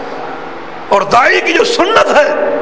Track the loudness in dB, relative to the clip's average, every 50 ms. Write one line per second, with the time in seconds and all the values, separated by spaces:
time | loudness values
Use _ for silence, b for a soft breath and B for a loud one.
0 | -10 -10 -12 -12 -10 -12 -12 -12 -12 -14 -14 -14 -14 -14 -14 -14 -4 0 0 0
1 | 2 2 2 4 4 4 2 2 0 2 2 2 2 2 2 0 0 2 2 2
2 | 2 4 4 4 2 2 0 0 -2 -2 -2 -2